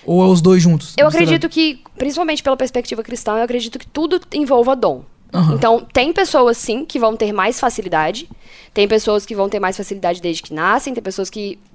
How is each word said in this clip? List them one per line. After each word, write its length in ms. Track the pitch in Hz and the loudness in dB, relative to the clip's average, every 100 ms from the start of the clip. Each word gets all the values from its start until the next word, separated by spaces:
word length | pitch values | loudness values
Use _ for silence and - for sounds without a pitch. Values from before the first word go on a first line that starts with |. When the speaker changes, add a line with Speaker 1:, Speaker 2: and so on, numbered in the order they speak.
| - | 0
Speaker 1:
Ou 180 | 175 | 4
é 40 | 190 | 4
os 140 | 180 | 6
dois 220 | 175 185 | 6 6
juntos? 300 | 170 160 - - | 6 2 -2 2
Speaker 2:
Eu 80 | 302 | 2
Speaker 1:
Misturado? 240 | 311 330 | 4 2
Speaker 2:
acredito 200 | 330 330 | 2 0
que, 320 | 320 311 254 - - | 0 -2 -2 -16 -6
principalmente 440 | 269 285 339 302 | -6 -2 -4 -2
pela 160 | 277 262 | -2 -2
perspectiva 460 | 254 247 240 220 | -2 -4 -6 -8
cristã, 300 | 220 240 - 214 | -8 -8 -4 -2
eu 60 | |
acredito 340 | 240 247 226 247 | -2 -4 -6 -12
que 80 | - | -10
tudo 340 | - 320 349 - | -6 -2 -2 -4
envolva 420 | - 285 254 240 269 | -4 0 2 2 0
dom. 280 | 208 131 - - - | 0 -2 -10 -20 -8
Speaker 1:
Aham. 200 | 180 160 143 | 0 2 2
Speaker 2:
Então, 300 | 220 233 - | 2 2 0
tem 180 | 262 269 | 0 0
pessoas, 460 | 349 381 302 247 233 | 0 0 4 2 2
sim, 260 | - 226 320 | -2 -6 -6
que 120 | 277 | -2
vão 180 | 226 220 | 0 0
ter 160 | 214 | -2
mais 280 | 202 196 240 | 0 -2 0
facilidade. 680 | 254 - 185 165 156 220 330 - - - - | -2 -4 -2 0 0 -4 -12 -20 -20 -20 -8
Tem 140 | - 202 | -2 2
pessoas 380 | 220 214 208 - | 2 2 -2 -2
que 100 | 208 | -4
vão 120 | 196 | -2
ter 100 | 202 | -2
mais 180 | 185 190 | -4 -4
facilidade 440 | 190 196 175 175 | -8 -4 -4 -2
desde 200 | 175 160 | -4 -6
que 120 | - | -8
nascem. 400 | 156 175 233 269 | -4 0 0 -2
Tem 100 | 240 | -8
pessoas 260 | 190 190 190 | -8 -8 -8
que 300 | 214 202 - _ | -8 -10 -12 _